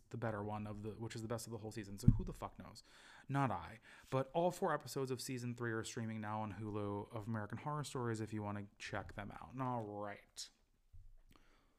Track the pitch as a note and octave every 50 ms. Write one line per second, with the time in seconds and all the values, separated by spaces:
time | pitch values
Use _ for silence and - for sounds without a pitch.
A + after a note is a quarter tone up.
0 | - - - A#2 A2+ A2+ G#2+ G#2 G#2 G#2 G#2+ G#2+ G#2+ G#2+ G#2 G2+ G#2 A2 G2+ -
1 | A#2 A2 - A#2 A2 G#2+ A#2+ A2+ - A2 A#2 G#2+ G#2+ A2 G#2+ A2+ G2+ G2 G2 G2+
2 | - A2+ G#2+ G#2+ F#2+ F#2+ - - - F#2+ - - F#2 - - - - - - -
3 | - - - - - - C3+ C#3 C#3 A#2+ G2+ F2 E2 F#2 A2 A2+ - - - -
4 | - - C3 C3 C3+ - - E3+ E3+ F3+ E3+ - G3 F3 D3+ D3 - B2 - C#3+
5 | C3+ B2+ C3 A#2+ - - C3 A#2+ A#2+ B2 A#2 A#2 A#2+ A#2 A2 A2+ A2 - - B2
6 | A2+ A2 A2 A2 G#2+ G#2+ G#2+ G#2+ G#2+ G#2 F#2 G2+ A2 G#2+ G#2 G#2+ G#2 G2+ G2+ G2+
7 | - - - A2+ G2+ A#2 A2+ A2 G#2 - - A#2 - D3+ D3 D3+ C#3 - - C3
8 | A#2+ A#2 A2+ G#2+ A2 G2+ G#2+ G#2+ G#2 G#2 G#2 G#2 G2 G2+ - - - - - G2+
9 | F#2 - - A2 G2+ - - - - - A#2 C3 C3 B2+ B2 A#2+ G#2+ G#2 G#2 G2+
10 | G#2 G2+ G2+ - - - - - - - - _ _ _ _ _ _ _ - -
11 | - - - - - - - - - - - - - _ _